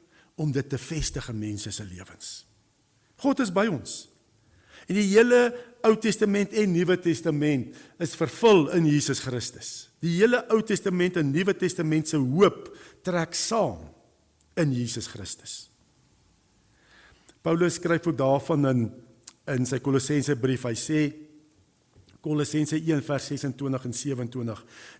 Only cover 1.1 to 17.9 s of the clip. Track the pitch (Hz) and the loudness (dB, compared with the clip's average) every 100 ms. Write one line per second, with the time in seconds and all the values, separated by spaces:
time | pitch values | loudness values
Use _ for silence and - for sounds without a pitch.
1.1 | 139 123 110 107 101 107 - 104 90 95 | -6 -8 -8 -6 -8 -8 -10 -10 -16 -18
2.1 | - - - - _ _ _ _ _ _ | -14 -14 -14 -18 _ _ _ _ _ _
3.1 | - 277 269 220 185 220 151 - - - | -4 0 2 2 2 0 -2 -6 -10 -12
4.1 | _ _ _ _ _ _ - - 190 202 | _ _ _ _ _ _ -20 -4 0 4
5.1 | 202 240 240 240 240 - - 226 220 226 | 6 8 6 4 0 -16 -2 2 4 2
6.1 | 202 214 202 202 220 202 170 175 180 170 | 2 2 2 0 0 2 2 2 2 2
7.1 | 151 170 147 151 139 110 - - - 170 | 0 0 0 2 0 -2 -12 -20 -8 -8
8.1 | - 156 - 226 190 139 180 156 147 139 | -4 -6 4 6 8 6 2 4 4 2
9.1 | 127 131 123 - - - - - - 165 | -2 -2 -6 -6 -10 -14 -14 -16 -8 -4
10.1 | 170 226 247 - 220 214 190 196 180 180 | 2 4 2 2 0 2 0 0 0 0
11.1 | 180 143 151 196 185 185 180 156 156 151 | 0 0 0 0 0 -2 -2 0 0 0
12.1 | 156 127 156 196 - - - - - 185 | 0 0 4 4 4 -16 -20 -20 -12 -4
13.1 | 175 160 - - 226 156 85 76 - _ | -4 -2 -4 -2 0 0 -4 -14 -20 _
14.1 | _ _ _ _ - 151 123 120 117 - | _ _ _ _ -2 0 0 -4 -6 -10
15.1 | - 98 - - - - _ _ _ _ | -12 -12 -12 -12 -14 -16 _ _ _ _
16.1 | _ _ _ _ _ _ _ _ - - | _ _ _ _ _ _ _ _ -20 -20
17.1 | _ - _ 165 170 175 - 175 | _ -20 _ -2 2 2 0 0